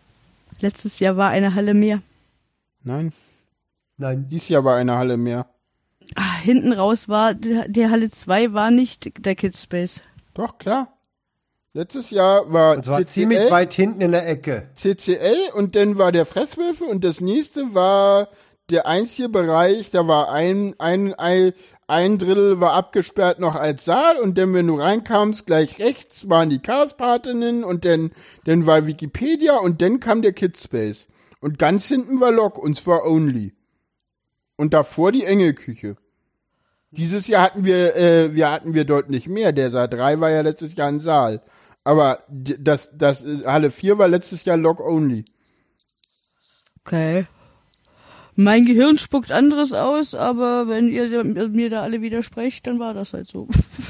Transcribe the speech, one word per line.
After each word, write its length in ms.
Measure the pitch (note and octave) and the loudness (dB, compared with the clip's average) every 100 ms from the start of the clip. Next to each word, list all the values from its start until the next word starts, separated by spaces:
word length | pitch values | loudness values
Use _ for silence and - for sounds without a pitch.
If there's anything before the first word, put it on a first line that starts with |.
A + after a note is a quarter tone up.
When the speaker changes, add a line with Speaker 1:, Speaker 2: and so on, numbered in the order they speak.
| _ _ _ _ _ - | _ _ _ _ _ -8
Speaker 1:
Letztes 400 | G3+ - G#3 - | -6 -6 -10 -2
Jahr 180 | F#3+ F#3+ | -2 0
war 120 | G3 | 0
eine 260 | - G3 F#3 | 0 0 0
Halle 180 | G#3 | 0
mehr. 280 | G#3 G#3+ G#3 - _ _ _ _ _ _ _ | 2 2 -2 -8 _ _ _ _ _ _ _
Speaker 2:
Nein. 300 | - C3+ D#3+ - _ _ _ _ _ _ _ _ | -10 -6 -6 -10 _ _ _ _ _ _ _ _
Speaker 3:
Nein. 300 | C3+ C3 C3+ | -8 -6 -6
Speaker 2:
Dieses 200 | D#3+ - | -10 0
Jahr 140 | D#3+ | 2
war 120 | C3+ B2 | 4 2
eine 200 | B2 B2 | 2 0
Halle 200 | B2+ A#2+ | 0 -2
mehr. 280 | A#2+ A#2+ B2 _ _ _ _ _ _ - | -2 -4 -8 _ _ _ _ _ _ -8
Speaker 1:
Ah, 200 | F#3+ F3+ | -6 -4
hinten 320 | E3+ B3 - | 2 2 2
raus 340 | G#3+ G3 A3 - | 0 0 0 -2
war, 260 | G#3+ A3 | 0 0
die, 280 | G#3 A3+ A3+ - | 0 -4 -4 -2
die 200 | G#3 A3+ | 0 2
Halle 200 | A3+ A3+ | 2 0
zwei 440 | - - F#3+ A#3 | -6 -2 0 0
war 180 | G#3 G#3+ | 0 2
nicht 540 | A#3+ B3+ - - - G3+ | 2 2 -6 -18 -10 -6
der 100 | F#3+ | -4
Kidspace. 680 | G3 - - F3 F3 - _ _ _ | -4 -8 -10 -6 -6 -10 _ _ _
Speaker 2:
Doch, 240 | - A3+ - | -10 -10 -10
klar. 300 | G3 B3 B3+ _ _ _ _ _ _ _ _ D3 | -6 -4 -6 _ _ _ _ _ _ _ _ -12
Letztes 300 | E3+ C4+ A#3 | -10 -12 -8
Jahr 420 | G3+ F#3 G3 G3 | 0 4 4 2
war 240 | E3 D#3+ D3+ | 4 4 4
Speaker 3:
Und 80 | |
zwar 140 | B2+ C#3+ | 0 -2
Speaker 2:
T 80 | F#3 | -2
C 160 | - | -2
L, 80 | G#3 | 0
Speaker 3:
ziemlich 220 | A3+ A3+ | 2 4
weit 220 | F3 F3+ | 4 2
hinten 280 | - F#3+ G#3 | 0 -2 0
in 100 | F3+ | 0
der 160 | E3+ E3+ | 0 0
Ecke. 400 | D3+ D3+ A#2+ - _ | -6 -4 -8 -8 _
Speaker 2:
T 220 | G3 G3 | -4 -4
C 180 | - F3+ | -2 0
L 220 | F3 C4+ F#4+ | 2 0 -2
und 240 | G#3+ G3+ G#3 | -4 -2 2
dann 200 | G#3 G3+ | 0 2
war 140 | F#3 | 2
der 140 | F3 D#3 | 2 0
Fresswürfel 600 | - C#4+ - F4 D#4+ E4 | -2 -6 -4 -6 -6 -6
und 180 | G3 F3+ | -4 -4
das 160 | D#3+ | -4
nächste 520 | F3+ A#3 D4 - C4+ | -4 -4 -4 -8 -4
war 540 | G3 F#3 G3 G3 G3 G3+ _ _ _ _ | 0 2 4 4 2 0 _ _ _ _
der 160 | E3 - | -2 0
einzige 440 | E3+ A#3 - B3 | -2 -4 -6 -4
Bereich, 600 | G#3+ E3+ D#3+ F3 G#3 G3+ | -2 0 2 2 0 -2
da 160 | F#3 E3 | -2 2
war 240 | D3+ D3 | 2 2
ein, 460 | C#3+ E3+ G3 G3+ - | -2 -2 -2 -4 -4
ein, 360 | E3 F3+ G3 | -2 -2 -2
ein, 400 | F#3+ E3+ F#3 F#3 F3+ _ _ _ | -4 -2 2 2 0 _ _ _
ein 300 | D#3+ F#3 G#3 | 0 2 0
Drittel 420 | F#3 F#3+ G3+ F#3 | 0 2 4 4
war 140 | F3 | 2
abgesperrt 680 | D#3 - G#3+ E3+ - F3+ F3 | 2 0 -4 -4 0 0 0
noch 160 | F3 D#3 | -2 -2
als 300 | D3+ D3 - | -4 -4 -2
Saal 320 | F#3 D#4+ E4 | 2 2 2
und 200 | A3 F#3 | 0 0
dann, 160 | F#3+ | 0
wenn 140 | F3+ E3+ | 2 0
du 100 | D#3 | 0
reinkamst, 680 | D3+ G#3+ A3+ A3 G#3 G#3+ - | 0 -2 0 0 0 -2 -2
gleich 340 | D#3+ D3+ - | 0 0 0
rechts 480 | A3 C4+ - - G3 | -4 -4 -12 -20 0
waren 220 | E3+ E3 | 2 2
die 100 | C3+ | -2
Chaospatinnen 1040 | - B3+ D4 - B3 A#3+ B3 A#3+ A#3 A#3+ | -2 -2 -2 -2 -2 -2 -2 -4 -2 -2
und 220 | A3 F3+ F3 | -4 -2 0
dann, 260 | E3 D#3+ - - _ | 0 0 -8 -20 _
dann 220 | - E3 D#3+ | 0 2 4
war 200 | D#3 D#3 | 4 2
Wikipedia 680 | D#3 D3+ - C4 D#4+ D#4 C#4 | -6 -10 -6 -4 0 2 2
und 260 | F#3 E3 | 2 0
dann 200 | F3 B3 | 0 0
kam 200 | A#3 A3+ | 0 0
der 120 | G#3+ | 0
Kidspace. 760 | F#3+ F#3+ - - B2 G#2+ A2 - _ _ _ | 0 -6 -6 -10 -6 -6 -8 -16 _ _ _
Und 200 | D3 D3+ | -10 0
ganz 280 | D#3 G3 - | 0 0 0
hinten 320 | C#4 B3 C4 | -4 -2 0
war 120 | B3 | 2
Lok 260 | A#3 G#3+ - | 2 0 -2
und 180 | - D3+ | -6 -4
zwar 300 | - E3+ D#3 | 0 0 2
Only. 480 | D#3+ D#3 B2 G2+ - _ _ _ _ _ _ _ _ _ _ | 2 2 -2 -6 -12 _ _ _ _ _ _ _ _ _ _
Und 160 | D3+ | 0
davor 400 | D#3 C#3+ - F3 | 2 0 0 2
die 100 | B3 | 2
Engelküche. 720 | F#3+ G3 F3 C#3 - A#2 G#2+ G2+ _ _ _ _ _ _ _ _ _ | 2 2 2 0 -8 -12 -12 -14 _ _ _ _ _ _ _ _ _
Dieses 360 | D3+ E3 G3+ G3 | -8 -4 -4 0
Jahr 160 | G#3 | 4
hatten 200 | F#3 G#3 | 4 2
wir, 320 | F#3+ F3+ F3 E3 | 0 2 2 4
äh, 400 | F3 E3 D#3+ D3+ | 4 4 4 2
wir 160 | D#3 | 0
hatten 220 | D3+ D#3+ | 0 -2
wir 100 | D#3 | -2
deutlich 460 | C#3+ D3 C#3 C3 E3 | 0 0 0 -6 -6
mehr. 240 | G3 G#3+ | -2 0
Der 180 | C#3 C3 | 0 -2
Saal 160 | B2 B2 | 0 -2
drei 320 | A#2+ C3 D#3 | -2 0 0
war 100 | D#3+ | 0
ja 120 | D#3 | 2
letztes 340 | D3+ D#3 D#3+ E3+ | 0 -4 -10 -6
Jahr 140 | C#3+ | -4
ein 100 | D3 | -4
Saal. 420 | D#3 D3+ A#2+ G#2+ _ _ _ _ - | 0 0 0 -4 _ _ _ _ 0
Aber 340 | D3+ C#3+ B2 - | 4 4 0 -6
d-, 300 | C#3 C3 C#3+ | -16 -10 -4
das, 360 | D3 C#3+ - D3 | 0 0 -2 0
das, 280 | D3 C#3 | 0 0
äh, 220 | C#3+ D3 C3+ | -6 -8 0
Halle 260 | C#3 D3+ | 0 0
vier 260 | - F#3+ G#3 | -2 0 4
war 120 | F#3+ | 4
letztes 340 | F3+ - F3 | 2 -2 -10
Jahr 140 | - E3+ | -2 0
Lok 240 | D#3+ E3 | 2 0
Only. 420 | - D#3+ D3+ A#2 G#2+ _ _ _ _ _ _ _ _ _ _ _ _ _ _ _ - | -2 -2 0 -2 -8 _ _ _ _ _ _ _ _ _ _ _ _ _ _ _ -6
Speaker 1:
Okay. 400 | E3 D#3+ F3 F#3 _ _ _ _ _ _ _ _ - - - | -4 -2 -2 -4 _ _ _ _ _ _ _ _ -20 -12 2
Mein 300 | G3+ A3 A#3+ | 4 6 6
Gehirn 320 | A#3 C4+ D#4 | 6 4 4
spuckt 340 | - C#4 A#3 | 0 -6 -2
anderes 400 | C#3 C#4+ D4 C#4+ | 2 2 2 -2
aus, 420 | A3 B3 D4 D4+ | -2 -2 -2 -4
aber 540 | - A#3 A#3+ B3 A#3+ A#3 | -4 -4 -2 -2 -2 -2
wenn 220 | A3 A#3 | 0 0
ihr 200 | A#3 A#3+ | 0 -4
da, 140 | A#3 | -4
mir 460 | A3+ G#3+ A3 G#3+ A#3 | -4 -4 -4 -2 -4
da 120 | A3 | -4
alle 200 | G#3 A3+ | -6 -6
widersprecht, 640 | A3+ A3+ A#3 - A#3+ - - | -6 -8 -8 -6 -8 -8 -8
dann 120 | A#3+ | -8
war 140 | A#3 | -8
das 200 | G#3 G3 | -10 -12
halt 140 | - F#3+ | -12 -14
so. 200 | F#3+ G#3 A#3+ - - - | -14 -2 -2 -2 -6 -4